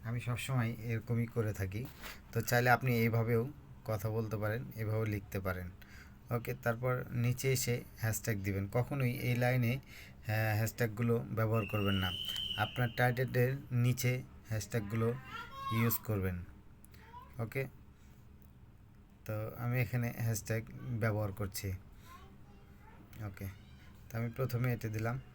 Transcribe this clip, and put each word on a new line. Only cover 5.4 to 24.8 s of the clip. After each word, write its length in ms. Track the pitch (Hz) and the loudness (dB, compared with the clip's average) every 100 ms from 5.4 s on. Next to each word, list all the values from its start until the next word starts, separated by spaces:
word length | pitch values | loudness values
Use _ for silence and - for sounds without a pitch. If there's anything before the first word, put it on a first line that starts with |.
| 95 90 90 - - - - - - 120 | -2 -2 -6 -10 -18 -16 -16 -18 -2 -2
ওকে, 180 | 117 123 | -2 -2
তারপর 400 | - 113 127 127 - | 0 0 2 0 0
নিচে 400 | 120 120 127 135 | 0 0 2 2
এসে 320 | 131 - 120 - - | 2 2 0 -2 -2
হ্যাশট্যাগ 400 | 110 107 - 104 | 0 0 0 0
দিবেন। 300 | 95 98 101 | 0 0 2
কখনোই 380 | 120 120 143 127 | 0 0 2 0
এই 240 | 123 123 120 | 2 2 4
লাইনে, 380 | 123 127 117 | 4 4 4
আহ, 800 | 135 - - - - - 107 110 107 | 2 -4 -16 -16 -12 0 2 4 4
হ্যাশট্যাগুলো 720 | 110 - 117 104 117 117 113 | 2 2 -2 2 2 4 2
ব্যবহার 340 | 107 110 113 101 | 2 4 4 2
করবেন 300 | 107 101 98 | 2 4 4
না। 160 | 92 87 - - - - | 2 0 -4 -4 -2 0
আপনার 320 | 107 - 120 - | 0 2 0 4
টাইটেলের 580 | 123 120 127 120 123 135 - | 4 4 2 4 4 2 0
নিচে 500 | 123 120 123 123 127 131 - - | 4 4 4 2 0 -4 -16 -6
হ্যাশট্যাগুলো 640 | 110 - 120 101 113 113 127 - - - - - | -4 0 -2 0 2 2 0 -6 -10 -10 -8 -2
ইউজ 220 | 113 117 | 4 4
করবেন। 500 | - - 104 92 90 87 - - - - - - - - - | 2 0 0 0 -2 -6 -14 -18 -20 -20 -20 -16 -16 -14 -8
ওকে, 260 | 113 135 131 - - - - - - - - - - - - - - - - | -4 -4 -6 -8 -20 -20 -20 -20 -20 -20 -20 -20 -20 -20 -20 -20 -20 -16 -6
তো 260 | 107 110 - | -4 -4 -4
আমি 240 | 120 123 | 0 2
এখানে 320 | 123 123 120 - | 2 0 -2 0
হ্যাশট্যাগ 460 | 113 110 - 113 110 - 127 120 | 0 0 0 -4 -4 -10 -6 0
ব্যবহার 320 | 113 104 107 | 0 2 -2
করছি। 400 | 95 101 - 98 92 - - - - - - - - - - - - - - | -2 -6 -4 -4 -6 -10 -18 -18 -18 -18 -18 -18 -20 -20 -20 -20 -20 -18 -10
ওকে, 220 | 107 98 98 95 - - - - - | -10 -8 -10 -10 -18 -20 -20 -18 -8
তো 60 | 113 | -4
আমি 120 | 117 | -4
প্রথমে 440 | 117 131 117 127 | -2 -2 2 0
এটা 160 | 117 | 0